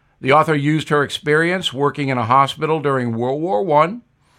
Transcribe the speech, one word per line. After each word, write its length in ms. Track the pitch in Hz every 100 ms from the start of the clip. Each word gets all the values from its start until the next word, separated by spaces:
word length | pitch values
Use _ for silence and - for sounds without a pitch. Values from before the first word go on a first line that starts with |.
| _ _
The 120 | 131
author 240 | 151 156 151
used 340 | 143 156 -
her 140 | 147
experience 680 | 139 - - 151 170 185 -
working 380 | 123 143 139 135
in 80 | 123
a 80 | 110
hospital 540 | 135 139 - 156 160
during 360 | 143 135 120 113
World 260 | 123 147
War 220 | 170 208
One 380 | 190 147 165 240 - _ _